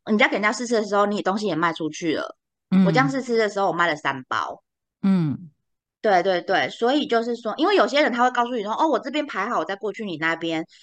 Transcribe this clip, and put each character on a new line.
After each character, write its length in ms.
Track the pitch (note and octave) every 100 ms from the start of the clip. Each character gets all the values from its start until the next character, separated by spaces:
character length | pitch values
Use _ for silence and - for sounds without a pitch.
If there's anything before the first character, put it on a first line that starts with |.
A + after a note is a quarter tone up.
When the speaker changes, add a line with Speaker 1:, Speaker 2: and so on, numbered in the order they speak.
| -
Speaker 1:
你 80 | G#3+
在 80 | C#4+
给 80 |
人 80 | A3
家 100 | G#3+
试 140 | A#3+ A#3+
吃 80 |
的 100 | A3+
时 100 | G#3
候， 120 | G3+ G#3
你 160 | G3+
东 140 | F#3+ G#3
西 100 | G#3
也 80 |
卖 180 | D#3 E3+
出 160 | D#3+ D#3
去 240 | - E3+
了。 220 | G#2+ - - _ _ _
Speaker 2:
嗯。 140 | F#3+ F3+
Speaker 1:
我 60 |
这 40 | B3
样 120 | C4+
试 140 | C4+
吃 140 | A#3+ A3+
的 120 | G#3
时 100 | G3
候， 100 | G3
我 40 |
卖 140 | E3 E3+
了 100 | D3+
三 260 | C#3 C3
包。 380 | - A2 D2 - _ _ _ _
Speaker 2:
嗯。 480 | G3 F#3 D3+ C3 E3+ _ _ _ _ _
Speaker 1:
对， 220 | A3 F3+
对， 180 | F#3 F3+
对， 280 | E3 F3 C3
所 220 | - A#3
以 160 | D4 -
就 160 | A#3
是 100 | A#3
说， 180 | A#3 G#3+ -
因 100 | F4
为 80 |
有 100 | F#4+
些 160 | A3 C#4
人 120 | C#4
他 100 | A#3+
会 80 | B3
告 160 | B3 A#3+
诉 80 |
你 80 | B3
说 100 | G3+ A3
：“哦， 60 | D#4+
我 140 | A#3+
这 100 | C4+
边 160 | D4 C#4+
排 220 | F#3+ G#3
好， 100 | G#3
我 60 |
再 100 | D#3+
过 180 | G3 G#3
去 120 | G3
你 120 | G#3 D3+
那 200 | D#3+ D#3+
边。” 280 | E3 D#3+ E3+ -